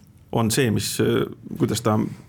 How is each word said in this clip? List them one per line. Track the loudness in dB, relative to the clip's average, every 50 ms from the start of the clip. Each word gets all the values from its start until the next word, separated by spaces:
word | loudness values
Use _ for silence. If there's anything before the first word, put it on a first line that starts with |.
| -20 -20 -20 -20 -16 -4
on | -2 0 0 2
see, | 2 2 2 2
mis, | 2 0 -2 -4 -2 0 0 2 2 0 0 -2 -6 -14 -16 -14 -4 -2
kuidas | -2 0 0 0
ta | 2 2 2 2 0 -2 -6 -12 -16